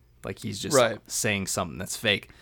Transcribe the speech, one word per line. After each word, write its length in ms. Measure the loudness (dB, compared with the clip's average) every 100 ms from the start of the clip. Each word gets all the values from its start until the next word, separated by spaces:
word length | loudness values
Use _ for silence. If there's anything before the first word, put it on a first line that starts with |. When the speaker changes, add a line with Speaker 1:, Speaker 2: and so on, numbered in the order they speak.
| _ _
Speaker 1:
Like, 160 | -10 -8
he's 200 | -6 -6
just 160 | 2 4
Speaker 2:
Right. 240 | 4 2 -6
Speaker 1:
saying 400 | -2 0 0 0
something 320 | -2 -4 -6
that's 180 | -8 -2
fake. 340 | 2 2 0 -18